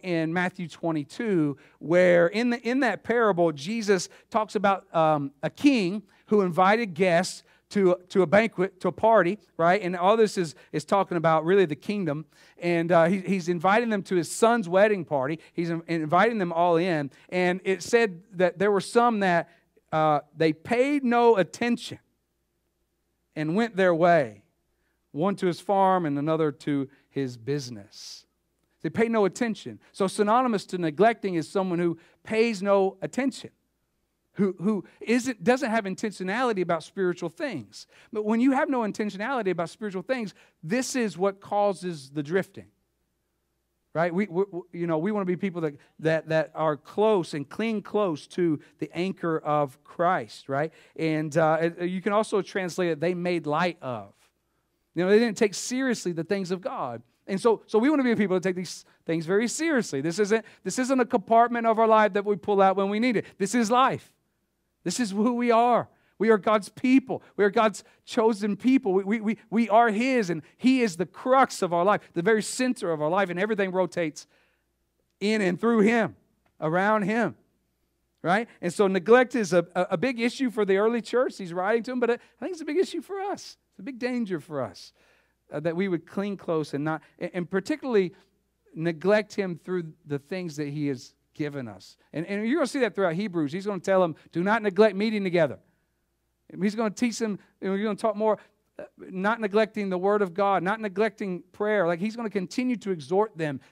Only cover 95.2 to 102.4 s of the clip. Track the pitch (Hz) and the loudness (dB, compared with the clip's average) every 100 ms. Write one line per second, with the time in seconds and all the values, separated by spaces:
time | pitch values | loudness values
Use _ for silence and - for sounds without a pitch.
95.2 | 190 170 147 - _ _ _ _ _ _ | 0 2 2 -2 _ _ _ _ _ _
96.2 | _ _ _ 156 202 208 220 - 240 208 | _ _ _ -4 -4 -2 -4 -2 -4 -2
97.2 | 220 190 _ - 196 196 214 202 226 208 | -6 -6 _ -10 -6 -4 -4 -2 -2 0
98.2 | 220 196 - _ _ - - - - 185 | 0 0 -4 _ _ -18 -18 -18 -12 -4
99.2 | 202 226 214 214 214 214 196 180 196 208 | -2 -2 -2 0 0 -2 -4 -2 0 2
100.2 | 190 175 202 190 175 220 214 180 220 214 | 0 0 0 0 0 -4 -4 -2 -2 -2
101.2 | 202 175 - - 208 214 170 170 214 233 | -8 -8 -10 -6 -2 0 0 -2 -4 -6
102.2 | 226 196 | -6 -6